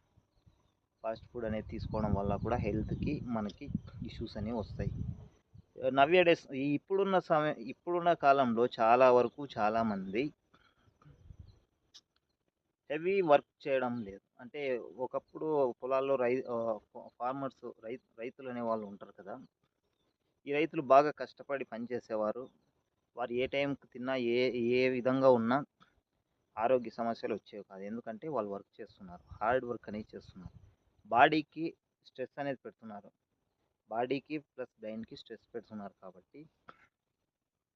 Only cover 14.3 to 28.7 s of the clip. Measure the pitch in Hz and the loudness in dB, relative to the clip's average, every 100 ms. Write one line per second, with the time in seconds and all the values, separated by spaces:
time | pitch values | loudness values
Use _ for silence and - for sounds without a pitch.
14.3 | - 123 147 139 120 - 92 127 139 - | -20 -14 -6 -2 -4 -6 -8 -6 -6 -8
15.3 | 160 156 151 127 - 127 135 135 135 123 | -8 -2 2 2 0 -2 0 2 2 2
16.3 | 131 127 117 113 104 - 120 110 - 123 | 0 -2 -4 -4 -6 -10 -20 -20 -8 -6
17.3 | 139 135 - 120 - 110 127 _ - 123 | -4 -6 -8 -16 -14 -12 -12 _ -12 -12
18.3 | - 131 123 117 113 101 101 101 104 95 | -10 -10 -4 -2 -2 -4 -14 -18 -18 -16
19.3 | 123 - _ _ _ _ _ _ _ _ | -16 -18 _ _ _ _ _ _ _ _
20.3 | _ 139 143 156 165 127 135 151 - 127 | _ -4 -2 0 -2 6 8 8 0 -10
21.3 | - - 139 135 113 120 120 - 110 107 | -12 -8 -6 -6 -8 -6 -8 -4 -2 -2
22.3 | 120 131 _ _ _ _ _ _ - 123 | -4 -10 _ _ _ _ _ _ -8 -4
23.3 | 120 131 139 143 139 - 127 127 131 117 | -2 -2 -2 -2 -4 -10 -10 -6 -2 0
24.3 | 120 127 123 117 127 127 127 120 131 135 | 2 2 0 2 2 2 2 0 6 8
25.3 | 123 113 135 143 _ _ _ _ _ _ | 8 4 0 0 _ _ _ _ _ _
26.3 | _ _ - 117 127 113 - 117 113 120 | _ _ -2 2 2 0 -4 -4 -4 -4
27.3 | 104 - 104 - 95 101 117 117 110 160 | -6 -8 -16 -16 -14 -10 -10 -10 -10 -4
28.3 | 131 104 98 - | -4 -4 -6 -12